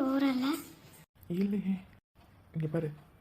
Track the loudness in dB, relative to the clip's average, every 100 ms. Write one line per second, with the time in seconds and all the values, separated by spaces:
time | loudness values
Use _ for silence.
0 | 4 4 2 2 0 -2 -6 -18 -20 -20
1 | -20 -20 -6 0 0 0 0 -2 -4 -20
2 | _ -20 -20 -20 -10 -4 -2 0 -2 -6
3 | -18 -20